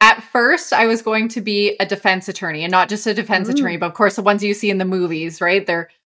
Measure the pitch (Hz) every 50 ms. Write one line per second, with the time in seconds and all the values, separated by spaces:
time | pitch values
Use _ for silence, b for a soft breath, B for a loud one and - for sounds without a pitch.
0 | 214 220 226 226 - - - 247 233 262 330 330 - - - - 233 226 226 226
1 | 226 220 220 214 220 226 - 240 190 214 208 202 208 202 202 - 196 196 202 196
2 | - 202 185 185 185 - 180 - 190 165 156 151 160 175 185 185 180 185 208 208
3 | - 226 202 220 220 220 208 185 190 226 254 294 269 180 170 165 - - - -
4 | 214 196 - - 190 208 202 202 202 202 202 202 - 202 196 190 185 185 190 185
5 | 180 170 165 156 165 165 160 - 180 175 185 196 196 - 170 170 165 - _ _
6 | _